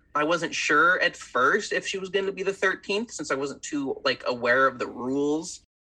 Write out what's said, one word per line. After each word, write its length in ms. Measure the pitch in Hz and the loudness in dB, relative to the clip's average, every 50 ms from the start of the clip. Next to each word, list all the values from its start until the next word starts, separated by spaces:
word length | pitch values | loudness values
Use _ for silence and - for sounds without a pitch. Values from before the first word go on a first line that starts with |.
| _ _ - | _ _ -2
I 80 | 147 151 | 0 2
wasn't 320 | 156 175 160 165 - - | 2 2 0 0 -4 -4
sure 460 | - - - 151 147 165 175 180 - | -2 0 4 4 6 6 6 4 4
at 160 | - 170 - | 2 0 0
first 560 | - - - - 123 127 139 180 208 202 - - | -4 -10 -4 0 2 4 4 4 2 0 -2 -4
if 120 | 185 185 | -4 -2
she 120 | - - | -4 -6
was 120 | 190 190 190 | -6 -4 -2
gonna 220 | 185 196 190 196 | -2 0 0 -2
be 120 | 190 185 190 | -4 -4 -4
the 100 | 190 196 | -4 -2
thirteenth, 580 | - 202 190 190 - - - 196 202 240 240 | 0 0 0 0 -2 -4 -4 -4 -4 -4 -6
since 180 | - - 156 - | -8 -10 -6 -4
I 40 | 143 | -4
wasn't 260 | 135 143 139 131 - | -4 -4 -6 -8 -10
too, 380 | - - 156 147 139 135 - - - | -10 -6 -6 -4 -4 -4 -4 -2 -2
like, 180 | - 120 - - | -2 -2 -2 -2
aware 420 | - 127 120 117 120 123 135 135 | -4 -4 0 2 2 4 6 4
of 120 | 135 127 120 | 4 2 0
the 80 | - | -6
rules. 760 | - - 120 120 127 135 143 143 147 151 156 175 180 - - - _ _ _ | -6 -6 -6 -4 -2 0 0 0 0 0 -2 -4 -8 -12 -16 -18 _ _ _